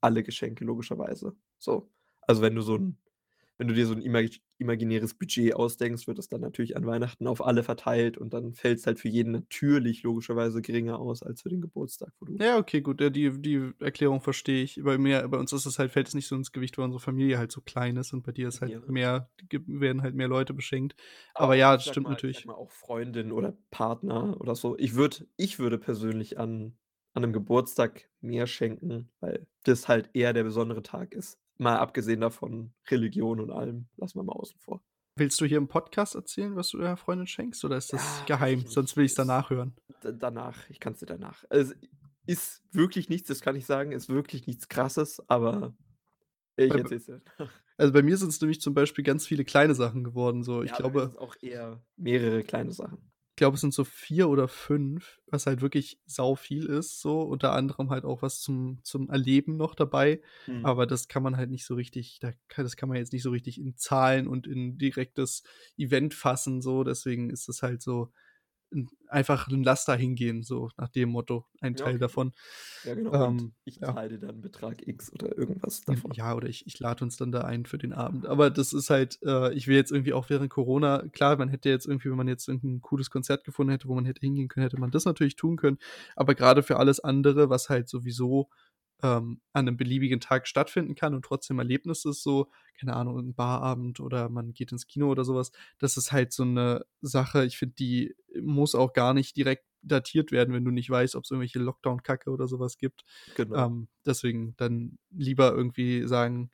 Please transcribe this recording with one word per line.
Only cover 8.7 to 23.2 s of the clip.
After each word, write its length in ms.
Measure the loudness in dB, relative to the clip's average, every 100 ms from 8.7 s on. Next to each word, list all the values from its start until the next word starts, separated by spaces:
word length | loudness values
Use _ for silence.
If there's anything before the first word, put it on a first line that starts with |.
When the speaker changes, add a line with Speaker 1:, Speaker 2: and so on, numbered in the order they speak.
| 0 0
Speaker 1:
halt 120 | -2
für 100 | 0
jeden 220 | 0 0
natürlich 720 | -2 -6 -2 2 4 2 -2
logischerweise 580 | -2 -4 -2 -2 0 -2
geringer 380 | -2 -2 -2 -4
aus 240 | -6 -8
als 180 | -10 -10
für 60 | -6
den 120 | -6
Geburtstag, 520 | -6 -8 -8 -10 -16 -16
wo 60 | -10
du 140 | 0
Speaker 2:
Ja, 180 | 2 2
okay, 240 | 2 0
gut. 180 | 0 0
Ja, 100 | 0
die, 220 | 2 0 0
die 300 | -2 -2 -2 -6
Erklärung 400 | -6 0 2 2
verstehe 420 | 0 -4 0 0
ich. 180 | -2 -2
Bei 140 | 0 4
mir, 280 | 4 4 2
bei 80 | -2
uns 160 | -2
ist 120 | -4 -4
es 140 | -2
halt, 120 | 0
fällt 180 | 0 0
es 40 |
nicht 140 | -2 -4
so 80 | -6
ins 160 | -6
Gewicht, 260 | -6 -6 -4
weil 60 | -4
unsere 140 | -4
Familie 380 | -4 0 2 2
halt 140 | -2
so 100 | -6
klein 340 | -10 -4 -2 -2
ist 160 | -4
und 120 | -8
bei 100 | -8
dir 160 | -6 -6
ist 100 | -6
halt 120 | -8
Speaker 1:
Ja. 120 | -8 -4
Speaker 2:
mehr, 420 | 0 2 0 -4 _ -8
g-, 120 | -6 -6
werden 340 | 0 2 2
halt 140 | 0 0
mehr 120 | 2
Leute 260 | 2 2
beschenkt. 420 | -2 -4 -2 -2 -6 -20 -20 -12 2
Speaker 1:
Aber 100 | 6
Speaker 2:
Aber 80 | 10
Speaker 1:
auch, 0 |
Speaker 2:
ja, 200 | 10 10
Speaker 1:
ich 20 |
Speaker 2:
das 60 |
Speaker 1:
sage 180 | 6 -2
Speaker 2:
stimmt 60 | -2
Speaker 1:
mal, 140 | -2
ich 40 | -4
Speaker 2:
natürlich. 40 |
Speaker 1:
sage 160 | -6 -10
mal 60 | -14
auch 160 | -16
Freundin 600 | -16 -8 -6 -6 -6